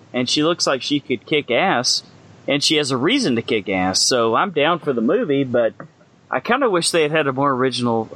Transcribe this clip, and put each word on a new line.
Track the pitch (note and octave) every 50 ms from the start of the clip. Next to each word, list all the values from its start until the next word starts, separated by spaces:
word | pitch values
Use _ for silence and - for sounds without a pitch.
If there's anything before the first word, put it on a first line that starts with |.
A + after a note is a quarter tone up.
| - - -
and | B2 B2+ B2
she | - D3+ D3+
looks | D#3+ F3 E3 -
like | E3+ D3 C3 -
she | - C#3+ C#3+
could | - - C3 A#2 -
kick | - D#3 D3 C#3+ -
ass, | A2+ B2 E3 G3 E3 B2 B2 - - - - - - - - - - - - -
and | C3+ C#3+ C#3
she | - D#3+
has | D3+ D3 C3
a | C#3
reason | B2 B2 E3+ A#3+ C#4+ B3 F3 B2
to | A2+ A2+
kick | - A#2+ A2 F#2 -
ass. | F#2+ F#2 F#2 F#2 F#2 - -
So | - C#3 B2 A#2 A2+ A2+
I'm | B2+ E3 G3+
down | F3 D3+ C#3 D#3 F3 E3
for | - D3+ C3+
the | A#2
movie, | A2 A#2+ E3 A#3 B3+ F3 C#3+ C#3 C#3
but | B2+ A#2+ B2 A#2 A2 G2+ - - - _ _ _ _ _ _ _ -
I | - B2+
kinda | - - A3+ C4 C#4+ A#3+
wish | F#3+ F3 E3 -
they | - E3+ D#3
had | D3 D#3
had | D#3+ D#3 C#3
a | C3+
more | B2+ C#3 C#3+ C3+
original, | B2 B2+ C3 B2 B2 B2 A#2+ A#2 A2+ A2 - -